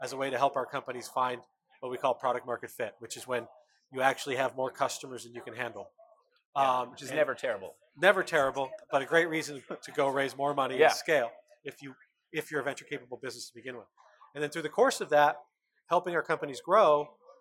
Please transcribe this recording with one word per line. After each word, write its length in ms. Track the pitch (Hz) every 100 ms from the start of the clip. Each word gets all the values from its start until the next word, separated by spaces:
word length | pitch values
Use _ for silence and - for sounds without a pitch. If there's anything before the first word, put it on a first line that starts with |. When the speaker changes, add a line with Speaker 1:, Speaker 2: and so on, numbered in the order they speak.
Speaker 1:
as 120 | 127
a 40 | 135
way 140 | 135
to 80 | 127
help 180 | 139 135
our 100 | 123
companies 420 | 139 131 123 113
find 340 | 135 127 123 - _ _ _
what 100 | 127
we 80 | 127
call 160 | 139
product 320 | - 131 123 127
market 240 | 117 120
fit, 240 | - 110 -
which 180 | 113 120
is 100 | 117
when 200 | 123 113 - _ _ _
you 80 | 131
actually 360 | 131 131 143 127
have 200 | 131 131
more 140 | 131
customers 540 | - 135 - 139 120
than 100 | 117
you 80 | 120
can 120 | 120
handle. 360 | 113 120 104 - _ - _ _ _ _ 143
Speaker 2:
Yeah, 240 | 135 127
Speaker 1:
Um, 100 | 123
Speaker 2:
which 120 | 131
is 80 | 135
Speaker 1:
and 60 | 147
Speaker 2:
never 180 | 139
terrible. 420 | 123 131 104 92 - _ 143
Speaker 1:
Never 280 | 180 190
terrible, 460 | - 165 135 135 131 - -
but 100 | 147
a 20 |
great 240 | 135 165 170
reason 340 | 160 143 139 - 160
to 100 | -
go 160 | - 139
raise 280 | 135 135 135
more 180 | 143
money 220 | 143 131 131
Speaker 2:
Yeah. 100 | 151
Speaker 1:
and 80 |
scale 360 | - - 151 117 - _ _
if 200 | 139 -
you, 120 | 139 127 _ _ _
if 180 | 156 147
you're 100 | 151
a 40 |
venture 200 | 135 135
capable 320 | - 139 123 127
business 320 | 131 120 -
to 60 |
begin 220 | 120 127 120
with. 100 | 98 _ _ _ -
And 80 | 143
then 80 | 147
through 120 | 165
the 60 | 151
course 320 | - 254 -
of 100 | 185
that, 260 | 147 147 - - _ _ _ -
helping 280 | 175 175 170
our 60 |
companies 380 | 160 156 147 127
grow, 500 | - 202 180 147 147 - _ -